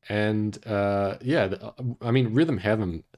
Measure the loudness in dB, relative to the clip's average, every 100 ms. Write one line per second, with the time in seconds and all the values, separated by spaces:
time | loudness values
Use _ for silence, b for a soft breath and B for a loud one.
0 | -2 0 0 0 -2 -4 -4 0 2 0
1 | -2 -4 -2 0 0 -2 -10 -10 -8 -6
2 | 0 2 2 2 2 2 0 0 0 -4
3 | -12